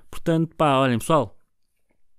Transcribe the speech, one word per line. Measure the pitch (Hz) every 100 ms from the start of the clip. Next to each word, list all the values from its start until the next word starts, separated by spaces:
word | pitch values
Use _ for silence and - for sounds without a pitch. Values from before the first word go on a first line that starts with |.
| -
Portanto, | - - 165 160
pá, | - 151 135
olhem, | 135 117
pessoal, | - 160 113 - _ _ _ _ _ _ _